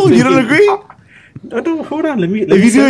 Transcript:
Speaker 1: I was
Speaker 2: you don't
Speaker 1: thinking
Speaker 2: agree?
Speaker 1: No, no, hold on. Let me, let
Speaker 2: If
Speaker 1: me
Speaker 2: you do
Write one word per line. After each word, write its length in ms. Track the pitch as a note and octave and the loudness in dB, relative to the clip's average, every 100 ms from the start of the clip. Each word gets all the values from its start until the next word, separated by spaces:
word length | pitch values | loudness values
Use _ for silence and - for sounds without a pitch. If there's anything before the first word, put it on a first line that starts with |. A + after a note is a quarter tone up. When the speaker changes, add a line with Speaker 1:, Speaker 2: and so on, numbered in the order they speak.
Speaker 1:
I 20 | |
was 60 | F#4+ - | 4 4
Speaker 2:
you 60 | |
don't 120 | B3+ C4 A3+ | 4 2 2
Speaker 1:
thinking 80 | D4+ G#4 | 2 2
Speaker 2:
agree? 100 | G4+ - - _ - _ - | 0 -8 -20 _ -20 _ -20
Speaker 1:
No, 160 | - D#3+ | -12 -8
no, 220 | - - | -6 -6
hold 240 | - D4+ D#4+ | -8 -6 -6
on. 140 | B3+ | -4
Let 100 | E3+ | -4
me, 100 | G#3+ G3 | -4 0
let 60 | |
Speaker 2:
If 80 | G3 | 2
Speaker 1:
me 60 | G#3+ | 2
Speaker 2:
you 40 | |
do 60 | A#3 | 2